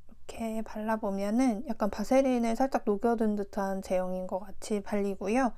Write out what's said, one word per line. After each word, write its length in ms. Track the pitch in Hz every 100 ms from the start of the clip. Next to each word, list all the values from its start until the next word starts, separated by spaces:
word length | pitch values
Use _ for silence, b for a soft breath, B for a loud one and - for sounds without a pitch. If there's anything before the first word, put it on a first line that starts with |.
| -
이렇게 540 | - - - 226 220
발라보면은 1040 | 220 214 220 220 202 196 202 226 262 208 302
약간 220 | 226 208
바세린을 680 | 208 208 262 269 247 233 226
살짝 280 | 269 277 -
녹여둔 500 | 208 233 226 220 208
듯한 460 | 202 - 196 196
제형인 460 | - 185 185 185 185
것 120 | 185
같이 420 | 196 - - 208
발리고요. 720 | 202 208 202 190 196 240 254